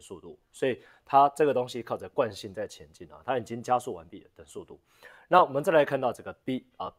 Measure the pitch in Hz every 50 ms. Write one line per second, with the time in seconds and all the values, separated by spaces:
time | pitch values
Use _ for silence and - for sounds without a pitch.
0 | - - 98 82 - 85 76 _ _ _ - - 135 135 117 - - - - _
1 | _ - 139 135 143 143 - - 156 143 127 123 123 123 - 120 110 - 120 92
2 | 95 92 - - 127 110 98 - - 104 92 107 101 92 - - 82 73 78 -
3 | 90 73 76 76 78 120 135 127 107 90 120 120 110 127 127 123 - 131 101 85
4 | 80 85 101 95 - _ _ - 80 - - - 85 - - - _ _ _ _
5 | - - - - _ - 170 180 170 147 131 143 151 190 165 151 143 - 143 135
6 | 131 120 107 - 92 - - _ - 131 131 123 - _ _ - 92 - -